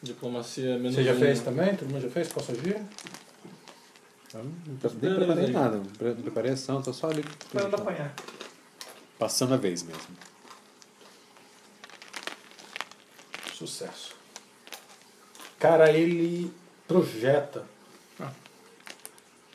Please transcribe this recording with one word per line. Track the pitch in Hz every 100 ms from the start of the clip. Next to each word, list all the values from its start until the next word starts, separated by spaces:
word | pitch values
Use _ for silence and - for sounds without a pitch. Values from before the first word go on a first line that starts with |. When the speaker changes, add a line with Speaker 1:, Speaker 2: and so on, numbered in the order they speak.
Speaker 1:
Diplomacia | 131 120 131 123 117 - 131 123
menos | 123 131
Speaker 2:
Você |
já | 127
Speaker 1:
um. | 123
Speaker 2:
fez | 143 131
também? | - 123 185 190
Todo | 131
mundo | 135
já | 127
fez? | - 165
Posso | - 127
agir? | 120 156 208 202 - - - - - - - - - - - - - -
Speaker 3:
Eu | 110
não | 123 170 160 131
pre-, | 117
nem | 113
Speaker 1:
Beleza, | 143 190 180
Speaker 3:
preparei | 160 127
Speaker 1:
aí. |
Speaker 3:
nada. | 202 127 107 98 101
Pre-, | 117 117
preparei | 117 - 117
ação, | 131 - 135
tô | 135
só | 123 160
ali. | 156 135 - -
Speaker 4:
Pra | - 202
não | 202
apanhar. | 214 170 147 - - - - - - - - - - -
Speaker 3:
Passando | 110 - 127
a | 131
vez | 101 85
mesmo. | 85 80 - 87 - - - - - - - - - - - - - - - - - - - - - - - - - - - - - - - - -
Speaker 2:
Sucesso. | - 165 - - - - - - - - - - - - - - - - - - -
Cara, | 151 165 156
ele | 156 170 170 170 170 175 - - - -
projeta. | 180 147 113 120 147 - 113 101 - - - - -
Speaker 1:
Ah. | 69 67 - - - - - - - - - - -